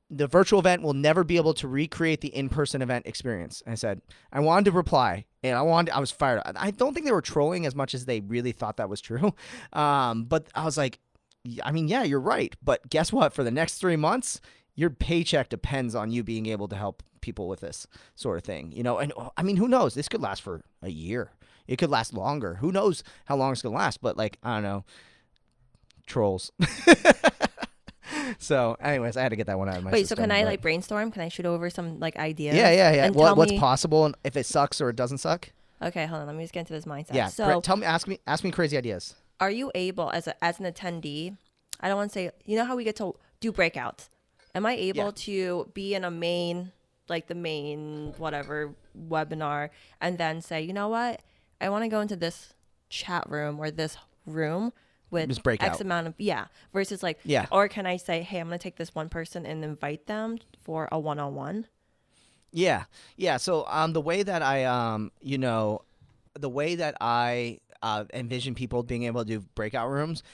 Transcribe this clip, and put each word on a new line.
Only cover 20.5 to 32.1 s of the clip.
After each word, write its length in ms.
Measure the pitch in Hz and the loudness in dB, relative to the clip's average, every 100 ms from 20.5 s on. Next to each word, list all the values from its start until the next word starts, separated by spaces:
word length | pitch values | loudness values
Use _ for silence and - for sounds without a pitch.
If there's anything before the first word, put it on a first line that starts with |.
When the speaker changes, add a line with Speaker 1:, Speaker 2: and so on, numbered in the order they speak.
| 82 - _ | -12 -12 _
Speaker 1:
a 80 | 95 | -10
year. 420 | 80 82 120 - _ _ _ - | -8 -6 -6 -6 _ _ _ -8
It 100 | 127 | -2
could 120 | 160 | 2
last 240 | 131 113 | 2 0
longer. 420 | 107 101 147 98 90 | -4 -4 -2 -4 -4
Who 160 | 151 | -2
knows 320 | 190 208 160 - - - | 2 2 0 -4 -14 -4
how 100 | 143 | 0
long 160 | 135 | 0
it's 100 | 127 | -2
gonna 140 | 120 113 | -2 0
last? 260 | 170 - | 0 0
But, 160 | 123 - | -2 -2
like, 200 | 107 - | -2 -4
I 120 | 120 110 | -4 -2
don't 80 | |
know. 220 | 101 98 - - - _ _ _ _ _ _ _ _ _ - | -2 -4 -8 -18 -20 _ _ _ _ _ _ _ _ _ -6
Trolls. 460 | 131 104 92 - - | 0 2 0 -6 -2
<laughs> 880 | 170 - - 311 339 - 320 - - - - _ - - - 302 269 - | -2 4 8 10 10 6 4 2 -2 -4 -14 _ -20 -20 -10 -6 -6 -6
So, 380 | - 139 117 120 | 0 2 2 0
anyways, 380 | 143 139 117 117 | -2 0 0 -2
I 40 | |
had 60 | 127 | -2
to 60 | 110 | -2
get 120 | 110 | -2
that 100 | 95 | -2
one 120 | 98 | -2
out 80 | 92 | -4
of 60 | |
my 80 | 92 | 0
Speaker 2:
Wait, 80 | 220 | 0
so 100 | 196 | 2
Speaker 1:
system, 140 | 220 | 0
Speaker 2:
can 80 | 220 | 2
I, 100 | 202 | 2
Speaker 1:
but 40 | 214 | 2
Speaker 2:
like, 120 | 202 | 0
brainstorm? 500 | 165 165 185 208 226 | -2 -2 -2 -2 -2
Can 100 | 208 | -4
I 80 | 170 | -6
shoot 160 | - 175 | -4 -2
over 240 | 170 175 | -2 -2
some, 300 | 180 170 160 | -4 -6 -4
like, 160 | 165 | -4